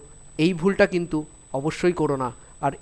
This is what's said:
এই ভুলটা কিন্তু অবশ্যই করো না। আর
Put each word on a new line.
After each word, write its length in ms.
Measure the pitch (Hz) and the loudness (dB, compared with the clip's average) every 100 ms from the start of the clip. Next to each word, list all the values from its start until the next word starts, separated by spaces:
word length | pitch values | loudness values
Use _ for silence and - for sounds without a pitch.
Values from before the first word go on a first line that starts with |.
| - - - - | -8 -20 -12 0
এই 160 | 165 | 2
ভুলটা 320 | 175 190 196 196 | 2 0 4 2
কিন্তু 380 | 180 175 156 151 - - | 2 -2 -4 -6 -14 -10
অবশ্যই 400 | 135 151 - 180 | -4 -4 0 0
করো 240 | 170 151 135 | 2 0 -2
না। 160 | 127 - - - | -4 -8 -18 -6
আর 120 | 139 - | -4 -4